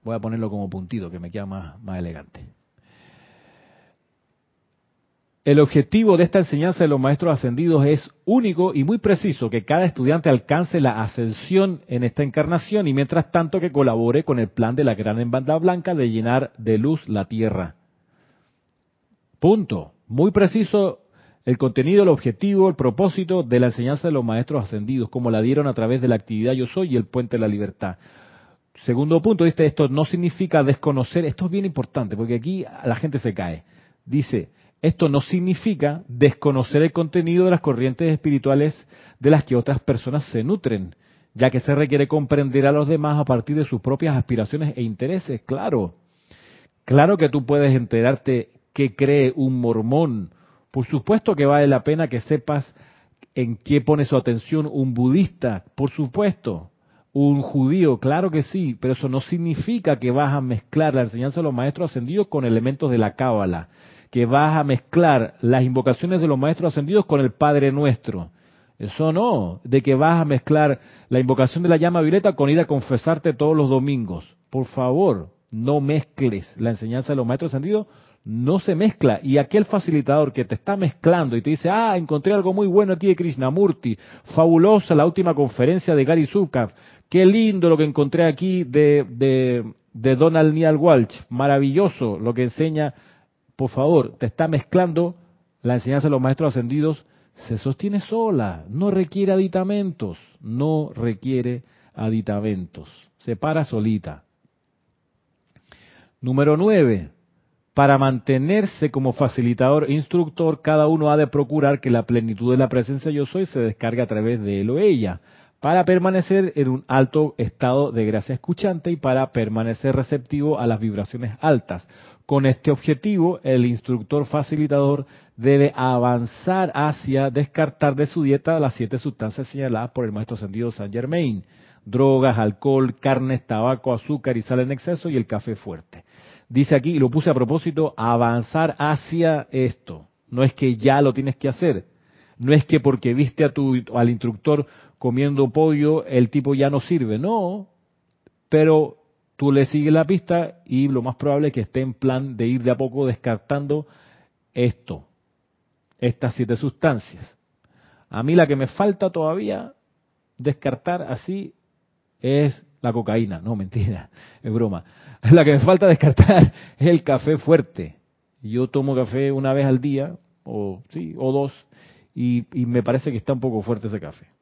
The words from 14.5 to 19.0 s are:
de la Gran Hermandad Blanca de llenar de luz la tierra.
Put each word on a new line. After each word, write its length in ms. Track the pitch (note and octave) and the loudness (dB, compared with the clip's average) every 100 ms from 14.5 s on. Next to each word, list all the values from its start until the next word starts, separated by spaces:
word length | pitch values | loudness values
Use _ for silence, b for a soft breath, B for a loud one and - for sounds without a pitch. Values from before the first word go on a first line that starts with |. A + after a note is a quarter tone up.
| - A#2 | 0 -2
de 100 | B2+ | 2
la 100 | C#3+ | 0
Gran 240 | G#2 G#2+ A2 | 0 -2 -2
Hermandad 420 | A#2+ B2+ C3 D#3+ | -2 -2 0 0
Blanca 340 | F3 F3+ E3+ | 0 0 -4
de 160 | E3+ B2 | -2 0
llenar 420 | A2+ A2+ B2 C#3+ - | 0 0 0 -2 -8
de 220 | A2+ A2 | -2 0
luz 280 | B2+ D#3 - | 0 -2 -4
la 160 | G#2+ F#2+ | -6 -4
tierra. 480 | A2+ A2 F#2+ F2 - _ _ _ _ _ _ _ _ _ _ _ _ | -4 -2 -2 -8 -12 _ _ _ _ _ _ _ _ _ _ _ _